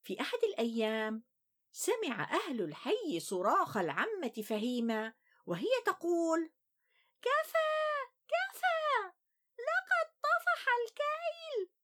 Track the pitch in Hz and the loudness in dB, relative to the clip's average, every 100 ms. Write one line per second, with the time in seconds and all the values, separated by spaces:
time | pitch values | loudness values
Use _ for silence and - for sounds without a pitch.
0 | - 190 269 480 440 - 233 226 220 220 | -8 -4 -2 2 0 2 0 2 0 0
1 | 220 220 - _ _ _ _ - - 466 | -2 -4 -8 _ _ _ _ -4 0 0
2 | 359 208 - 330 381 240 165 147 254 440 | 0 -2 0 0 0 -2 -2 -4 -2 0
3 | 359 170 - 185 196 294 330 220 170 139 | 0 -4 -2 0 2 4 2 0 0 0
4 | 339 403 254 226 208 214 233 247 233 220 | -2 -2 -4 -6 -4 -2 0 0 0 0
5 | 220 - _ _ - 170 330 508 453 370 | -4 -10 _ _ -6 -2 0 2 0 -2
6 | 339 339 330 320 320 _ _ _ _ _ | 0 2 4 2 0 _ _ _ _ _
7 | _ _ 480 587 640 659 622 622 622 587 | _ _ 0 0 2 2 2 2 0 -2
8 | 508 _ - 659 762 - 740 640 622 508 | -6 _ -2 -2 -2 0 0 2 2 0
9 | 370 - _ _ _ - 508 698 740 719 | -2 -12 _ _ _ -8 0 0 2 0
10 | 622 _ 587 679 679 659 - 494 466 - | 0 _ 0 2 2 0 2 0 0 -2
11 | 587 622 679 679 659 494 359 _ | -2 -2 -4 -6 -6 -4 -4 _